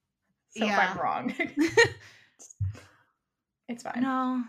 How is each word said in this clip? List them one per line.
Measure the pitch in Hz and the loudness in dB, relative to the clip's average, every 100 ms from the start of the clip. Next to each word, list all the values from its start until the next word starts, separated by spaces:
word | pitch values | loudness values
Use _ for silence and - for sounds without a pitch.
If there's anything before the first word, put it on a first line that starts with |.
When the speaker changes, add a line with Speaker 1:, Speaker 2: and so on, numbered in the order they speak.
| _ _ _ _ _ 220 | _ _ _ _ _ -4
Speaker 1:
So | 214 | 0
if | |
Speaker 2:
Yeah. | 196 185 | 2 2
Speaker 1:
I'm | 185 | 0
wrong, | 123 76 - - | -2 -2 -4 -4
<laughs> | |
Speaker 2:
<laughs> | 302 285 330 453 466 - - - _ _ - - - - - _ _ _ _ _ _ _ - | -4 0 4 6 4 2 -18 -20 _ _ -20 -6 -6 -6 -20 _ _ _ _ _ _ _ -14
Speaker 1:
it's | 240 | -12
fine. | - 240 | -8 -2
Speaker 2:
No, | 269 262 254 254 | -2 0 0 -2